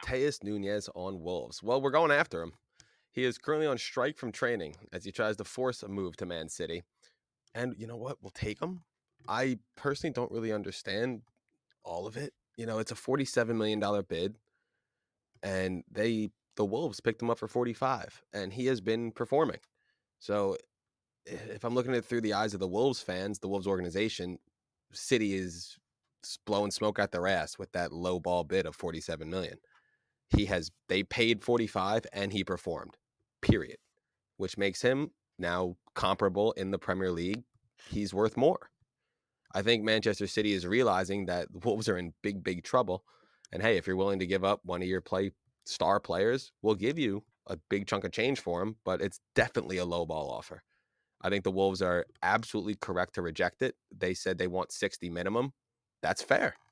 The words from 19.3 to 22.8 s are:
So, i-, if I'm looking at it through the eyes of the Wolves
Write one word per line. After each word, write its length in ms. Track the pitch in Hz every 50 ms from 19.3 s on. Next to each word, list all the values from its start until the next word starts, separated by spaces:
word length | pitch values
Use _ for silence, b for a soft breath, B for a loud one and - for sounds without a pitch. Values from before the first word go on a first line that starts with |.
| 135 143 160 131 - - - _ _ _ _ _ _ _ _ _ _ _
So, 380 | - - 101 104 101 98 92 - - _ _ _ _ _ _ _ _ _ _ _ _ -
i-, 40 |
if 320 | 104 101 110 107 104 110 -
I'm 100 | 117 120
looking 160 | 127 120 127
at 80 | 127 120
it 60 | 110
through 160 | - 120 117
the 120 | 110 107 104
eyes 200 | 98 110 110 101
of 60 | 92
the 80 | 95 92
Wolves 340 | 90 104